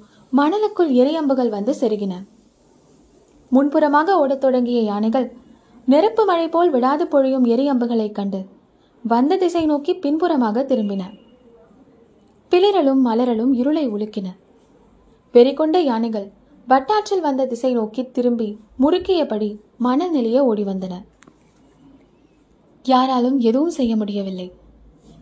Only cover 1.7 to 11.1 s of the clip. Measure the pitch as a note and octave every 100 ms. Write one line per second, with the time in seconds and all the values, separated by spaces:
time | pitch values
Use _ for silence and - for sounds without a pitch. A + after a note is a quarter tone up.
1.7 | D4+ A#3 G#3+ G3 F3+ G3 _ _ _ _
2.7 | _ _ _ _ _ _ _ - B3+ C#4+
3.7 | D#4 D4+ D4 D#4+ F#4+ C4+ C4+ C4 B3+ A#3+
4.7 | A#3+ A3 G3+ A3 C4 A#3+ - - - _
5.7 | - - C#4+ G#4 A4+ G4+ E4+ E4 E4 F4
6.7 | C4 B3+ D4 E4+ C#4+ C4 C4 A#3+ A#3 C#4+
7.7 | B3+ A#3+ A#3 G#3+ G#3 G3 F#3+ F#3+ - _
8.7 | _ _ _ A3 A#3 C#4 F#4 F4+ F4 D#4
9.7 | D4 D4 F#4 C#4+ D#4 F4 D4+ A3+ G#3+ C#4
10.7 | A#3+ G3+ G3 F#3